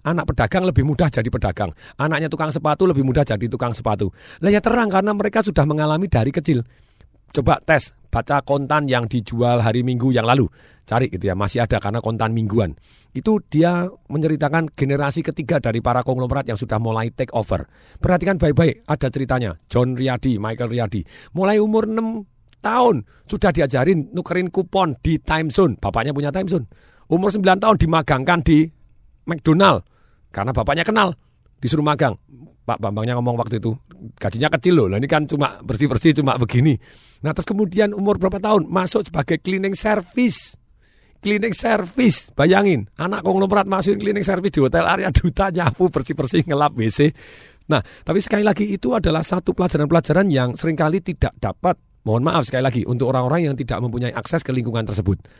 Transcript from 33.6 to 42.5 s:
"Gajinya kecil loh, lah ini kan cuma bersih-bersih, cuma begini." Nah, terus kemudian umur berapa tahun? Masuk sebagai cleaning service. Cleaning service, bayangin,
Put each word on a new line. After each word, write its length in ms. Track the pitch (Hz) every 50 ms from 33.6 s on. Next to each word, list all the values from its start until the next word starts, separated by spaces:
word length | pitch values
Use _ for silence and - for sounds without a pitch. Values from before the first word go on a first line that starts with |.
| - 113 110 - - _ - - - 113 -
"Gajinya 320 | _ - 98 110 113 147 156
kecil 240 | - 120 - 180 175
loh, 140 | 156 113 90
lah 80 | 95
ini 80 | 104 135
kan 200 | 143 165 151 151
cuma 360 | 139 - 143 139 - - -
bersih-bersih, 560 | - - 117 104 143 143 123 113 - 165 147
cuma 200 | 147 143 135 110
begini." 400 | 123 123 - - 123 135 160 127 - - - - - - _ _ _
Nah, 120 | - 151
terus 120 | 156 - 160
kemudian 480 | - 214 202 214 165 175 202 214 202
umur 240 | 208 202 202 208 202
berapa 200 | - 185 190 190
tahun? 320 | 196 196 214 220 196 - -
Masuk 400 | 170 190 185 175 - 220 180 -
sebagai 320 | - 165 131 - 170 151
cleaning 320 | - 180 190 190 190 196
service. 840 | 190 - - 214 208 214 175 - - 247 247 226 - - - - - - _ _ _ _ _ _ _ _ _ _ _ _
Cleaning 320 | - 202 208 208 208 233
service, 760 | 175 - - 226 220 202 185 170 - 262 254 220 - - - -
bayangin, 520 | - - 143 165